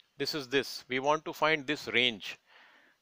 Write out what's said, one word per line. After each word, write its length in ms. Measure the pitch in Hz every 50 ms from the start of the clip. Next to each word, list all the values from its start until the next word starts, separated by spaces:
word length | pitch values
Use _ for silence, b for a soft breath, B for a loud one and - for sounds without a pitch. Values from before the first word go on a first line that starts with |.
| _ _ _
This 180 | - 139 - -
is 120 | 151 131
this. 380 | 120 135 135 120 - - - -
We 120 | - 127 131
want 260 | 131 147 151 156 -
to 80 | 170 151
find 320 | - 156 156 160 151 131
this 220 | 139 151 - -
range. 500 | 117 104 120 127 123 110 92 - - - - b b b b b b b b b b b b